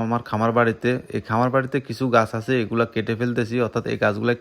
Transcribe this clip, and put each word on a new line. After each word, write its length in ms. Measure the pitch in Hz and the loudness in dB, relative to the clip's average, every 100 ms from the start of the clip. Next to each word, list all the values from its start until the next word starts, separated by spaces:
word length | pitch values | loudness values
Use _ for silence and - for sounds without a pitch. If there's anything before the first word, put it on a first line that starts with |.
| 113 | 0
আমার 160 | 117 - | -2 -2
খামার 240 | 107 113 117 | 0 2 4
বাড়িতে। 320 | 117 107 120 127 - 107 | 2 2 0 -2 -4 -8
এই 60 | - | -2
খামার 220 | 110 123 | 0 2
বাড়িতে 220 | 135 127 143 - | 0 0 -4 -6
কিছু 160 | 117 131 117 | -4 2 4
গাছ 140 | 110 113 | 2 -2
আছে, 140 | 110 127 | 0 0
এগুলা 220 | 104 117 117 | 2 0 0
কেটে 200 | - 107 110 | -2 -2 -2
ফেলতেছি, 360 | 123 120 110 120 113 | 0 0 -2 0 0
অর্থাৎ 180 | 120 - | -2 -4
এই 60 | 117 | 0
গাছগুলা 320 | 104 104 117 120 | 0 0 0 0